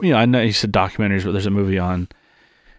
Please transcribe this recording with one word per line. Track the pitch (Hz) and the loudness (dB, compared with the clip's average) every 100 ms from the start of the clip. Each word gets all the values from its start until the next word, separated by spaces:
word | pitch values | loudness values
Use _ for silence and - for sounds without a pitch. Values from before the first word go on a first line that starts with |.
you | 190 | 2
know, | 120 | 4
I | 120 | 4
know | 123 | 2
you | 113 | 0
said | 104 107 | -2 0
documentaries, | 101 95 - 104 98 | 0 0 -2 -2 -2
but | 95 | -2
there's | 98 101 | -2 -2
a | |
movie | 101 98 95 | 0 0 0
on, | 90 90 87 _ _ _ _ _ _ | -2 -4 -6 _ _ _ _ _ _